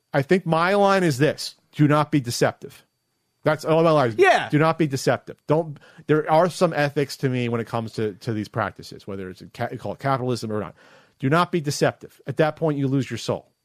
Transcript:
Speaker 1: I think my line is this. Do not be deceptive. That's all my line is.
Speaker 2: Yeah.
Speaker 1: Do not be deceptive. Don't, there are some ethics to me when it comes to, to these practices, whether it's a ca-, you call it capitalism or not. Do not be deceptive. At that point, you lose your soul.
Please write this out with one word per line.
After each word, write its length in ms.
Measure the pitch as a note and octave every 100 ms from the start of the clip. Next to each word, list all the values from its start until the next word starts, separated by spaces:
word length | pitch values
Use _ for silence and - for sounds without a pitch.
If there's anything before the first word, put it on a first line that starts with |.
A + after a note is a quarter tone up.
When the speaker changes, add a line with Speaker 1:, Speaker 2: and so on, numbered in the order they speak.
| _
Speaker 1:
I 100 | D3
think 240 | C3+ F#3 E3+
my 280 | D#3+ E3+
line 280 | G3+ G3 G3
is 140 | F3 B2
this. 380 | D3 - - - _
Do 140 | - D3
not 240 | D3+ D3
be 100 | D3+
deceptive. 640 | A#2 - C3+ - - - _ _ _ _ _ _
That's 220 | - D3+
all 180 | - D#3+
my 80 | E3
line 180 | D#3 B2
is. 40 | A2
Speaker 2:
Yeah. 300 | F#4+ C4 A#2
Speaker 1:
Do 100 | D3
not 200 | D#3+ D#3+
be 80 | D#3+
deceptive. 500 | C3 - B2 - - -
Don't, 320 | D3+ E3+ C#3 - - -
there 220 | D3+ D3+
are 180 | D#3 F3
some 220 | - F3+
ethics 440 | D#3+ D3 D3 C#3+ -
to 100 | C3+
me 200 | B2+ A#2+
when 120 | A#2
it 60 | A2
comes 260 | A#2 A2+
to, 220 | - A2
to 180 | F#2+ -
these 160 | G#2+ G2+
practices, 580 | - G2+ - - - -
whether 220 | G2 F#2
it's 100 | F2+
a 40 | F#2
ca-, 220 | - A#2+
you 60 | C3
call 140 | G#2
it 60 | F#2
capitalism 520 | C#3 C3 B2+ A#2 A2+
or 60 | G#2+
not. 140 | E2+ - - - _ _
Do 100 | C3
not 240 | D#3+ F3
be 80 | F3+
deceptive. 600 | D3 - D3 - - _ -
At 120 | -
that 180 | D#3 D3+
point, 220 | D#3+ C#3+
you 100 | C#3
lose 220 | C#3 B2
your 80 | A2+
soul. 300 | - F#2+ - _